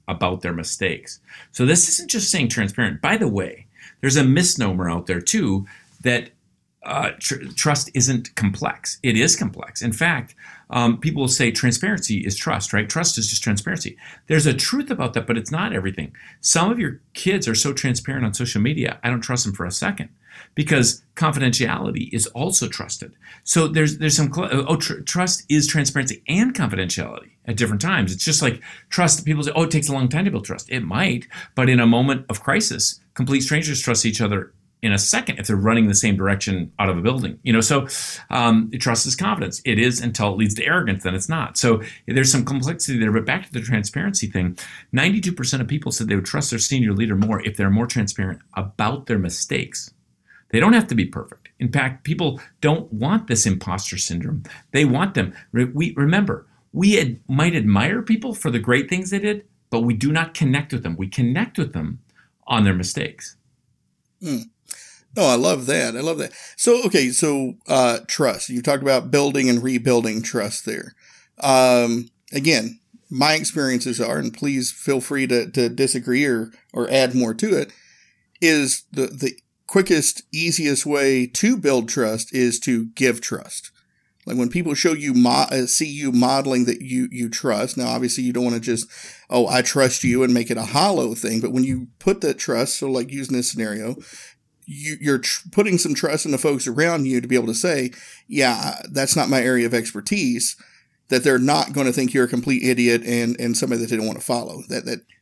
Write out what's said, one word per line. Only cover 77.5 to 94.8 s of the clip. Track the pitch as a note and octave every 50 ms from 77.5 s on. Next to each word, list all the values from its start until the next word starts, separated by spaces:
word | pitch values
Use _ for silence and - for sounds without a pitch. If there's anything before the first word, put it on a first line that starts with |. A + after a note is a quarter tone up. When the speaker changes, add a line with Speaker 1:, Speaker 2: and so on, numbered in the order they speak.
| F#3
Speaker 2:
it, | C#3 - - - _ _ _ _ _ _ _ _ _ _ _ _ _
is | E3+ D#3+ D#3 D3 C3+ B2 - - - _
the, | - C#3 C3
the | - - C3 C#3 B2+ - - _ _ _ _ _
quickest, | - - G3 F#3 - F3 D3+ C#3 - - - - _ D#3
easiest | D#3+ E3 E3+ D3+ F3 D#3 C#3+ C#3 - -
way | D3 D3 C#3+ C#3 C3+ C3+ B2+ B2
to | B2 - - G#3 A3+ C4
build | G3+ D3+ C#3+ C3+ B2 A2+
trust | A2+ - C3+ A#2 G#2+ A2 A2 - - B2+
is | C3 B2 A#2+ A#2 -
to | - C3+ B2 A2+ A2+
give | A2+ - - C3 B2 A2+ A#2
trust. | - - - - - - - - - - - _ _ _ _ _ _ _ _ _ _
Like, | - A#2+
when | B2 A#2+ A#2+
people | - F3+ E3 D#3+ C#3+
show | - - E3+ D#3+
you, | D3 D3 C#3 B2
mo-, | B2 B2 A#2+ B2+ C#3 C#3+ -
uh, | C3+ C3 B2
see | A#2+ - - D#3+
you | D3+ C#3 D3 C#3+ C3+
modeling | B2 A#2+ B2 C3 C3+ C#3 C3+ C3+ C3 B2 A#2+
that | A#2+ - -
you, | - B2+ B2 B2+ B2 -
you | - B2 A#2 A2+
trust. | A2+ - - C3 G#2+ G#2+ A#2+ B2+ -
Now, | C3+ B2
obviously, | A#2 A#2+ A#2+ B2+ B2 - C3+ B2+
you | B2 A#2+
don't | B2 B2
wanna | A#2+ A#2 A#2
just, | A2+ B2 A#2 A2+ - - - - - - - - - -
"Oh, | A#2+ B2 A#2
I | - B2+ B2+
trust | B2 - - C#3+ C3 B2+ - - -
you," | B2 A#2+ C3 C3
and | B2 B2
make | A#2+ A#2 -
it | A#2
a | A2+ A2+
hollow | G2+ A2+ C#3+ F#3 G3+ F#3+ D#3 B2+ A2 A#2
thing. | - - G#2+ A2 A2+
But | A#2+ -
when | B2+ B2+ C3
you | C3+ B2+ B2+ B2 - _ _
put | - F#3+ F#3+ -
that | - C#3+ C3+
trust, | - - - A2+ A2+ C3+ - -
so, | - C#3+ C3+
like, | B2+ B2 B2 C3+
using | C#3 C#3 C3+ B2 C3
this | B2 B2 -
scenario, | - A#2 A2 G#2+ G#2 G#2+ G#2+ A#2 C3+ - - - - - - - - _ _ _ _ _ -
you, | - D3 C#3+